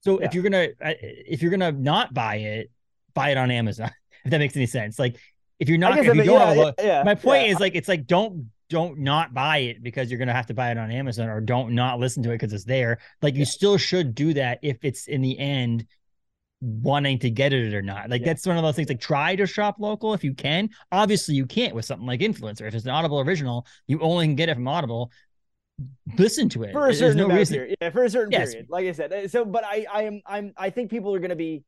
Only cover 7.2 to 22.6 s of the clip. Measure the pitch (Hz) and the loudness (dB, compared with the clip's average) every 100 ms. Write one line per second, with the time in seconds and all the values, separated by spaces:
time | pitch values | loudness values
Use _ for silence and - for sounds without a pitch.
7.2 | - 277 226 180 190 170 - 180 123 175 | 4 4 4 2 2 0 -2 -2 2 2
8.2 | 220 175 117 _ _ 165 170 147 139 147 | 2 -4 -14 _ _ -2 -2 -2 0 0
9.2 | 151 123 143 156 123 117 120 127 123 120 | 0 -2 0 2 0 -4 -8 -6 -4 -2
10.2 | 127 123 117 113 123 117 110 120 135 110 | -2 -2 -2 -2 -2 -2 -4 -4 -4 -4
11.2 | 113 107 110 123 120 120 123 123 127 123 | -4 -4 0 0 0 0 0 0 -2 -2
12.2 | 117 117 110 104 107 131 120 117 - _ | -2 -2 -4 -6 -2 0 0 -2 -8 _
13.2 | 147 139 147 - 202 196 - 180 151 113 | -2 0 -2 2 2 4 2 0 0 0
14.2 | 151 143 127 107 151 131 143 - - 143 | 0 2 0 -2 -4 -4 -4 -6 -6 -2
15.2 | 131 131 139 139 120 117 113 _ _ _ | -2 -2 -2 -2 0 -2 -4 _ _ _
16.2 | _ _ _ _ 127 110 127 143 143 131 | _ _ _ _ -8 -2 0 0 0 0
17.2 | 127 113 139 135 113 104 98 98 104 123 | -2 0 0 2 0 -4 -6 -8 -4 -2
18.2 | 165 156 185 170 160 143 151 131 - 143 | -2 -2 -2 0 0 0 -4 -6 -2 0
19.2 | 156 190 196 - 208 202 208 214 220 214 | 0 0 -2 0 -2 -2 -6 -4 -2 -2
20.2 | 147 135 139 160 214 - _ 180 208 208 | -2 -4 -2 -2 -2 -8 _ 2 4 2
21.2 | - 143 131 - 240 113 117 127 123 127 | 2 0 0 0 -2 -4 -8 -8 -4 -2
22.2 | 202 202 110 104 | -2 -2 -8 -10